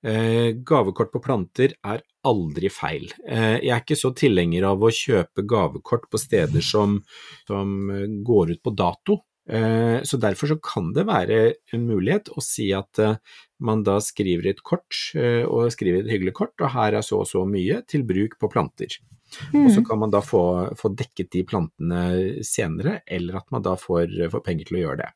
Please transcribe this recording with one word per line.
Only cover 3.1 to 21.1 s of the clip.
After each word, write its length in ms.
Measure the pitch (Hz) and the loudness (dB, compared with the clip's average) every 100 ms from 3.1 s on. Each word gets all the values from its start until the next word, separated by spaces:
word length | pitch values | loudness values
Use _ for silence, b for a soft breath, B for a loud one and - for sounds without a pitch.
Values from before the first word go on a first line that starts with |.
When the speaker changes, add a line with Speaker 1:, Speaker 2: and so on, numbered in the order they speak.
| - 359 | -16 -6
Speaker 1:
Eh, 340 | 117 110 117 | 0 2 2
jeg 80 | - | 0
er 100 | 120 | -2
ikke 160 | - 151 | -2 -2
så 140 | 131 | -2
tilhenger 520 | 127 131 95 87 85 | 2 2 4 2 2
av 160 | 95 98 | 2 4
å 100 | 113 | 2
kjøpe 560 | 113 - 110 85 - 101 | 2 2 2 2 -4 0
gavekort 640 | 113 82 - - 117 - | 2 2 -2 -4 -4 -2
på 80 | 107 | -6
steder 420 | - 107 80 - | 0 2 2 0
som, 420 | - 107 101 101 - B B B _ | 0 2 2 0 -4 B B B _
som, 440 | 101 98 98 98 | -4 -2 -4 -4
eh, 160 | 98 101 107 | -4 -6 -6
går 280 | 110 110 82 | 2 4 4
ut 120 | - | 0
på 120 | - | -4
dato. 460 | 101 90 85 - 202 _ _ - | 0 -2 -2 -2 -2 _ _ -6
Eh, 520 | 113 113 113 117 117 | -2 0 2 2 0
så 160 | - 127 | -2 0
derfor 300 | 113 95 147 | 0 0 -2
så 80 | 156 | -2
kan 320 | - - 85 | -4 -4 -2
det 140 | 120 196 | -2 0
være 480 | 156 87 110 113 - _ | 0 2 4 4 2 _
en 140 | 117 120 | -4 -2
mulighet 420 | 107 92 196 - - | 0 0 -2 -4 -10
å 60 | |
si 300 | - - 104 | -8 -4 -2
at, 260 | 98 98 - | -2 -2 0
eh, 180 | 107 110 B B B _ | 2 0 B B B _
man 220 | 120 110 | -2 0
da 160 | 104 98 | 2 0
skriver 480 | 104 - 98 87 95 | 0 -2 0 0 0
et 160 | 98 | -4
kort, 500 | - 175 _ - - | -4 -4 _ -10 -6
eh, 300 | 156 123 117 | -2 0 0
og 260 | 120 117 117 | 0 0 0
skriver 300 | 117 98 87 | 0 0 0
et 100 | 110 | 0
hyggelig 220 | 110 92 | -2 -2
kort, 180 | - 226 - | -4 -6 -2
og 100 | 151 | -4
her 240 | 123 110 | 0 0
er 80 | 107 | 0
så 180 | 104 98 | 0 -2
og 60 | 98 | 0
så 160 | 98 95 | -2 0
mye 360 | 101 90 202 - | -2 -2 -2 -2
til 160 | 151 | -4
bruk 340 | 120 92 110 - | -2 0 -2 -2
på 100 | 104 | -2
planter. 380 | - 80 _ - - _ _ _ B B | 0 -2 _ -12 -12 _ _ _ B B
Og 180 | 294 277 | 4 6
så 100 | 202 | 6
Speaker 2:
Mhm. 60 | 226 | 4
Speaker 1:
kan 120 | 220 | 0
man 120 | 214 | 2
da 100 | - | 2
få, 540 | - 107 87 90 92 - | 2 2 4 2 -2 -4
få 180 | 90 | -4
dekket 360 | 92 - | -4 -8